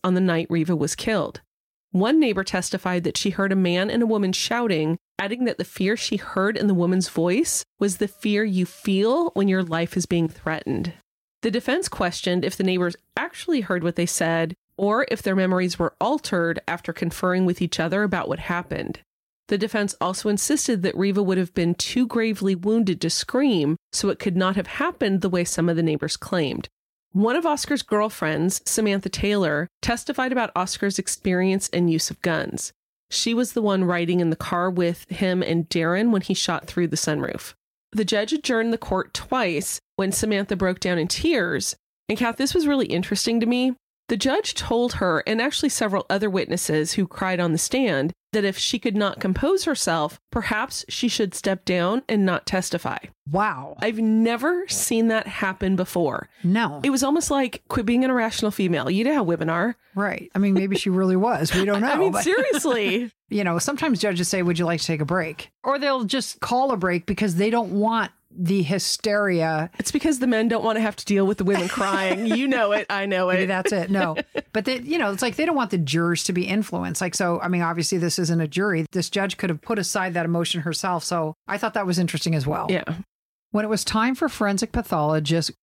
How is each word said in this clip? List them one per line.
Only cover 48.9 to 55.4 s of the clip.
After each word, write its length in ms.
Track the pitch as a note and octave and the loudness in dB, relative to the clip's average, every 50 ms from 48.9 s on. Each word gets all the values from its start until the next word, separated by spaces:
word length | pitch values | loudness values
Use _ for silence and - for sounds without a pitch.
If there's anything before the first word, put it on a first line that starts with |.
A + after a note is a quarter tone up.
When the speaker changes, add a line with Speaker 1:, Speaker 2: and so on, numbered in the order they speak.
| G3 | 0
Speaker 1:
not 240 | G#3 G#3 G3 - - | 0 0 0 -2 -2
compose 440 | - F#3+ F#3 - C4 D4+ F#4+ F#4+ - | -2 -2 0 2 2 2 2 2 2
herself, 560 | E4+ C4+ - - F#3+ E3 E3 D3+ D3+ - - _ _ | 0 -2 0 0 0 0 0 0 -2 -4 -8 _ _
perhaps 560 | - A#3 G#3+ - A3 G#3+ - - - - - | -4 -4 -2 -2 -2 -2 -4 -4 -8 -10 -10
she 200 | - - - B3 | -8 -4 -2 -2
should 260 | A#3 - - G#3+ F#3 - | 0 0 0 0 -2 -2
step 320 | - - G3 F#3+ F#3 - | -2 -2 -2 -2 -2 -2
down 380 | - F3+ F3+ E3+ F3+ A3 C4 - | 0 0 2 2 2 0 -2 -2
and 160 | - A#3 G#3 F#3+ | 0 2 2 4
not 220 | F#3 F3 - - | 2 2 0 -2
testify. 520 | - G3 F#3 F#3 - F3+ E3+ - - - - - - - _ - - | -2 -2 -2 -2 -2 -4 -4 -4 -4 -6 -8 -10 -16 -20 _ -8 -4
Speaker 2:
Wow. 460 | D#3 F#3+ G#3+ G#3+ D#3 C3 C#3+ D3+ D3+ - | -2 0 0 0 -2 -6 -10 -14 -8 -4
Speaker 1:
I've 180 | G3+ A3+ A3 | -4 -2 0
never 720 | A3 A3+ A3 A3 A3 A3+ A3+ A#3 A3+ B3+ D#4+ F4+ F4+ F#4+ | 0 2 4 4 4 4 4 2 2 0 0 0 0 -2
seen 400 | - - - - - A#3+ A3+ A3+ | -4 -4 -4 -2 0 2 4 4
that 180 | A3+ A3 A3 - | 4 2 2 -2
happen 500 | G3 - - | -4 -6 -4